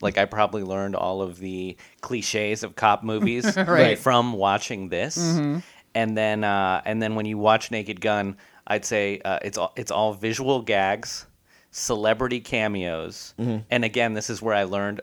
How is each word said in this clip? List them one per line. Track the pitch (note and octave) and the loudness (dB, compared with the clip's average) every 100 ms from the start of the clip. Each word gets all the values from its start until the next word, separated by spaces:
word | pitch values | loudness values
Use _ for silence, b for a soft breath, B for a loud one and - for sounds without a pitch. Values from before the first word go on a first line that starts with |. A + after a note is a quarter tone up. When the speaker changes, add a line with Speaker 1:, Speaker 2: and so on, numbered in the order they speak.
Speaker 1:
Like, | G#2 G2 | 0 2
I | |
probably | G2 G#2+ G#2 G#2+ | 2 2 2 0
learned | F#2+ F#2+ G2 | -4 -4 -2
all | F#2+ F2+ F#2+ | -2 -2 -2
of | F#2+ F2 | -6 -8
the | F#2+ F#2 F#2 F2+ B B | -8 -6 -8 -10 B B
cliches | - B2 - A2 G#2 G#2+ | -8 -6 -2 -2 -2 -4
of | G#2 | -6
cop | - A2 G#2 | 2 2 4
movies | A2+ G#2+ G#2+ A#2+ G#3+ F#3+ | 0 0 0 2 0 0
Speaker 2:
<laughs> | |
Right. | E3+ E3+ B2 G#2+ | 2 6 6 4
Speaker 1:
from | C3 A#2+ A#2+ | 4 4 4
watching | G#2+ G2 G#2 - A2 F#2+ | 2 4 2 0 -6 -4
this. | E2+ C3 E3+ | -2 -2 0
Speaker 2:
Mm-hmm. | E3+ E3 D3 D#3+ B B _ | 0 2 0 -2 B B _
Speaker 1:
And | A2+ A2+ A2 | 0 0 2
then, | G#2+ G#2+ | 2 2
uh, | G#2 G2+ F#2+ F#2 | 2 2 2 0
and | - A2 | 0 -2
then | A2 | 0
when | A2 | -2
you | G#2+ G#2+ | -2 2
watch | G#2+ A2 - | 4 4 2
Naked | A2+ G#2 F#2+ | -6 -6 -4
Gun, | A2 G#2 G2 G2 b b - | 0 0 0 -6 b b -4
I'd | G#2 | -2
say, | - G#2+ G2+ G2+ | 0 0 0 -2
uh, | F#2+ F#2 | -4 -4
it's | G2 F#2 | -4 -4
all, | F2 - | -4 -4
it's | A2+ | -4
all | F2 A2 | 0 0
visual | G2+ A2 A2+ C3+ C3 | 0 -4 -2 0 0
gags, | A2+ G2+ F#2+ G#2+ - - - _ b b b | 2 2 2 0 -6 -12 -14 _ b b b
celebrity | - - A2 A2 A2+ B2+ B2 | -8 -4 0 2 2 0 -4
cameos, | - A#2 G#2+ G2 F2+ D#2+ E2+ - - - | -2 0 0 -2 -4 -4 -8 -12 -14 -6
Speaker 3:
Mm-hmm. | A#2+ A2 A2 | -4 -4 -2
Speaker 1:
and | B2 | 0
again, | A2+ A#2 A#2 | 0 0 0
this | G#2+ G#2+ | -2 -6
is | G2+ | -4
where | A2 | 0
I | G#2 | 2
learned | F#2+ G2+ G2+ G#2+ | 2 -2 -4 -6